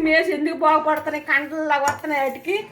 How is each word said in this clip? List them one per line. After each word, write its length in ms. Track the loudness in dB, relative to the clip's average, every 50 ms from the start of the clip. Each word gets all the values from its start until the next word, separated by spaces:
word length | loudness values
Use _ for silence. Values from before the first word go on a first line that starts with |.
| 2
మేసి 260 | 4 4 4 2 2 -2
ఎందుకు 200 | -2 -2 -4 -2 2 4
బాగుపడుతున్నాయి, 600 | 4 4 4 4 2 0 0 -2 -4 -6 -6 -4 0
కండల్లా 480 | -2 0 -2 -2 -6 -4 -2 0 0
వస్తున్నాయి, 460 | 2 2 0 -2 -2 -4 -4 -2 0 0
వాటికి 320 | -2 -4 -6 -4 -4 -4 -4 -4 -8